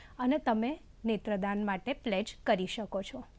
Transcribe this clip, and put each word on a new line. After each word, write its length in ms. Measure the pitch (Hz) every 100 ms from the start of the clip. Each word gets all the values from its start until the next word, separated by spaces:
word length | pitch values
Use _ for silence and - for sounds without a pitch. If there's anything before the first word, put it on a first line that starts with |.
| - -
અને 180 | 247 294
તમે 420 | 262 214 233 320 - - 226
નેત્રદાન 600 | 214 - 208 196 202 208
માટે 280 | 190 -
પ્લેજ 320 | 285 - 190 220 - -
કરી 200 | 208 185
શકો 360 | - 208 196
છો. 220 | 196 254 -